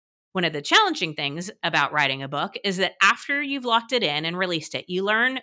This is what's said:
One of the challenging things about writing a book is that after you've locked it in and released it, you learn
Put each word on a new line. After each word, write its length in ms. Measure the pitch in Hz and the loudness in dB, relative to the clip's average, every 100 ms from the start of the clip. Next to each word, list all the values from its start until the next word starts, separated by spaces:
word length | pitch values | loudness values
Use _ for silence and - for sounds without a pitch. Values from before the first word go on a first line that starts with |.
| _ _ _ | _ _ _
One 120 | 185 | -2
of 80 | 170 | -2
the 80 | 151 | -2
challenging 540 | 143 381 415 - 160 | 4 4 4 0 -4
things 360 | 151 143 151 180 - | -4 -6 -6 -10 -6
about 320 | - 160 143 | 0 2 2
writing 280 | 147 139 135 | 2 0 0
a 60 | 139 | -4
book 280 | 143 185 - | -4 -4 -4
is 140 | 202 185 | -4 0
that 160 | 180 - | -2 4
after 400 | 196 240 - 285 | 4 4 -2 -4
you've 240 | 285 277 | -2 -4
locked 300 | 247 226 233 | 0 0 2
it 80 | 247 | 0
in 240 | 175 147 165 | 0 0 -2
and 100 | 180 | -2
released 380 | 185 165 - | -2 -2 -4
it, 100 | 131 - | -8 -6
you 140 | 180 | -2
learn 380 | 196 220 254 262 | 0 2 2 -2